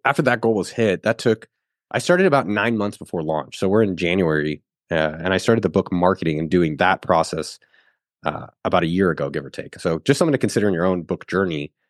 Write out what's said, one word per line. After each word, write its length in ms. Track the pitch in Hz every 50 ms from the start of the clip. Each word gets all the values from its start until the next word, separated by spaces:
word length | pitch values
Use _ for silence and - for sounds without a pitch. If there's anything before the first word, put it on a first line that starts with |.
| -
after 180 | 120 - -
that 180 | 147 127 120 110
goal 140 | 117 113 110
was 160 | 101 87 -
hit, 320 | - 117 113 104 92 85
that 160 | - 110 113 -
took, 300 | - 120 110 - - - _ _ _ _ _ _ _ -
I 80 | - 113
started 280 | - - 180 180 196
about 200 | 180 143 135 -
nine 300 | 90 104 104 104 117 117 107
months 180 | 101 104 -
before 260 | - - - - 85
launch. 360 | 78 78 78 76 69 - - -
So 100 | 98 95
we're 140 | 101 113
in 140 | 110 98 90
January, 640 | 80 87 85 90 95 90 80 78 76 76 76 73 - _ _ _ _ _ -
uh, 40 | 85 80 78 78 78 82
and 120 | 87 92 95
I 40 | 92
started 240 | - - 113 113
the 60 | 101 87
book 240 | 80 98 90 -
marketing 460 | 92 87 87 92 95 - 82 82 76 76
and 100 | 80 76
doing 260 | 92 87 85 78 76 69
that 240 | 90 92 85 -
process, 560 | - - 90 80 80 - - 82 76 - - - _ _ _ _ _ _ _ _ _ _ _ _ -
uh, 220 | 80 76 - - - - _ -
about 200 | - 90 87 82
a 20 |
year 240 | 82 87 92 98 87
ago, 180 | 76 - 71 71
give 140 | 73 76 69
or 60 | -
take. 280 | - - - - - -
So 180 | - 87 82 80
just 180 | - - 143 -
something 140 | 175 160
to 60 | 139 -
consider 300 | - 104 - 113 101 104
in 60 | 90
your 100 | 82 87
own 180 | 92 92 90
book 240 | 78 - 87 - -
journey. 460 | - 90 95 98 87 80 73 71 - _ _ _